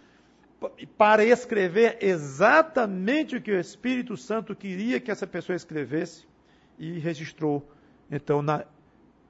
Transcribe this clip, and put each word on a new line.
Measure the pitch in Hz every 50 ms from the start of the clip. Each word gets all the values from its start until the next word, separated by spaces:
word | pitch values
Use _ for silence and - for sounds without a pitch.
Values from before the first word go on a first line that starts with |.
| _ _ _ _ _ _ _ _ _ _ _ _
pa-, | - 208 - - 233 - - -
para | 220 208 214 214 208
escrever | 226 247 240 - - 226 208 190 180 160 214 233 226 - -
exatamente | - 196 185 165 147 143 135 139 185 220 277 320 320 320 - 262 240 208 190 185 185 208 269 311 311 302 262
o | 240
que | 165 214 202
o | 185
Espírito | - - - - - 247 262 247 233 151 208
Santo | - - - 208 226 185 - 202
queria | - - 196 185 180 208 233 254 240
que | - -
essa | 202 - 202
pessoa | 185 - - - - 180
escrevesse | 170 - - 156 151 143 117 139 160 175 - - - _ _ _ _ _ _ _ _ _ _ _ -
e | 156 160 175 175
registrou, | 147 170 165 143 160 135 - - 156 151 147 143 143 - - _ _ _ _ _ _ -
então, | 139 143 - - 147 147 143
na, | 147 151 147 - - _ _ _ _ _ _ _ _ _ _ _